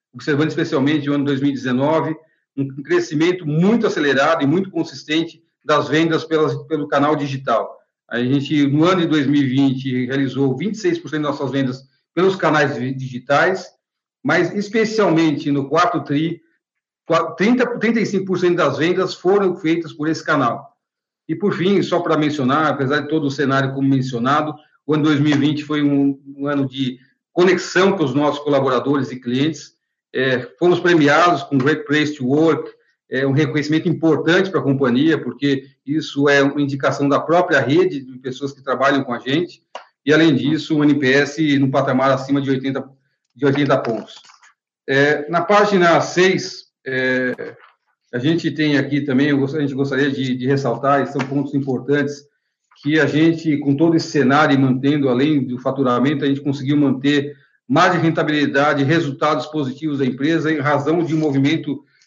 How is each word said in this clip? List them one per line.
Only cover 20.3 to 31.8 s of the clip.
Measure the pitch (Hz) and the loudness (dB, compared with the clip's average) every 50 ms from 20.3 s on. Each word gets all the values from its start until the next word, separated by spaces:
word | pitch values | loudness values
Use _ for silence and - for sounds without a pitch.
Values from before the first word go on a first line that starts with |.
| 156 139 127 117 107 - - - _ _ _ _ _ _ _ _ _ _ _ | 0 0 0 0 -2 -4 -10 -18 _ _ _ _ _ _ _ _ _ _ _
E, | - 160 | -8 -6
por | - 202 196 - | -2 -2 -2 -2
fim, | 135 170 196 202 175 | 0 0 2 2 2
só | 143 - 180 170 | 2 0 0 -2
pra | 170 160 156 | 0 0 0
mencionar, | 151 156 147 - - 127 123 139 156 156 | 0 0 0 -2 -2 0 0 0 2 0
apesar | 147 135 139 139 127 147 147 | 0 0 -2 -2 -2 -2 -2
de | 143 | -2
todo | - 156 156 143 | -2 -4 -2 -2
o | 139 | -2
cenário | 135 - 147 131 135 139 135 131 135 | -2 -2 -2 0 0 0 0 -2 -2
como | 135 135 | -2 0
mencionado, | 135 135 131 - - 123 117 117 131 143 151 151 - - - _ _ _ _ _ | 2 2 0 0 -2 -4 -2 -2 0 0 0 -2 -4 -8 -12 _ _ _ _ _
o | 135 156 | -2 0
ano | 156 147 | 2 2
dois | 156 151 135 | 2 2 2
mil | 147 151 143 | 2 2 2
e | 135 | 2
vinte | 135 151 143 - - | 2 0 0 -2 -4
foi | - 151 147 | -4 -2 0
um, | 147 143 143 139 139 139 139 - _ - - | 0 2 2 2 2 0 0 -4 _ -18 -12
um | 139 139 | -8 -6
ano | 147 143 139 131 | -4 -2 -2 -2
de | - - 135 135 123 131 - _ _ _ _ _ _ | -4 -4 -4 -6 -6 -6 -10 _ _ _ _ _ _
conexão | _ 180 180 190 170 - - - - 175 190 196 185 | _ 2 4 4 4 2 -2 -2 2 2 4 4 2
com | 165 156 | 2 -2
os | 135 123 | 0 0
nossos | 143 147 143 139 - - | 0 0 0 0 -2 -2
colaboradores | 147 143 135 131 135 127 120 117 135 147 139 127 - | 0 0 2 2 2 0 0 0 0 -2 -2 -2 -4
e | 127 127 | -8 -10
clientes. | - 120 123 131 143 156 147 - - - _ _ _ _ _ _ _ _ - | -6 -4 -2 0 0 -2 -2 -6 -14 -20 _ _ _ _ _ _ _ _ -4
É, | 131 131 135 127 120 - - - _ | -2 0 0 0 -2 -4 -8 -6 _
fomos | 170 175 180 170 | 2 2 2 4
premiados | 175 180 175 160 143 143 147 160 175 175 165 139 - | 4 4 4 4 4 4 4 4 4 4 2 0 -2
com | - 143 | -2 -2
Great | 135 120 147 156 143 | 0 2 2 0 0